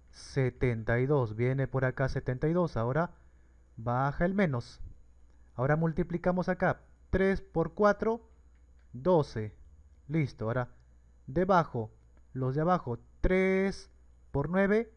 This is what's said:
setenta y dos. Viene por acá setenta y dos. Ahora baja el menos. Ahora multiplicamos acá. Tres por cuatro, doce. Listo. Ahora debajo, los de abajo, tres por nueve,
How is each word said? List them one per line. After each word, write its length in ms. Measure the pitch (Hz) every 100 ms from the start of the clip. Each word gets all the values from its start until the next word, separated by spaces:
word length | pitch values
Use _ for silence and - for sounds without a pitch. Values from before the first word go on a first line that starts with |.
| -
setenta 880 | - - 143 127 - 131 113 110 117
y 60 | 135
dos. 300 | 147 117 110
Viene 320 | 123 135 131
por 160 | 135
acá 240 | 131 127 131
setenta 400 | 135 - 127 156
y 60 |
dos. 240 | 170 165 120
Ahora 340 | 117 139 170 - - - - - - -
baja 500 | 113 123 139 - 175
el 100 | 196
menos. 440 | 185 123 - - - - - - - - - -
Ahora 200 | 131 151
multiplicamos 720 | 165 156 170 170 180 180 180
acá. 340 | 180 180 - - - -
Tres 320 | 185 190 196
por 320 | - 160 160
cuatro, 480 | - 208 202 214 233 - - - - - - -
doce. 600 | 123 139 175 135 113 107 - - - - - -
Listo. 380 | 160 135 - 110
Ahora 240 | 120 123 - - - - - -
debajo, 680 | 135 190 185 156 123 110 - - - -
los 240 | 127 127 139
de 60 |
abajo, 380 | 165 180 - 113 - -
tres 720 | - 185 190 190 196 185 - - - - -
por 180 | 139 147
nueve, 440 | 185 196 214 233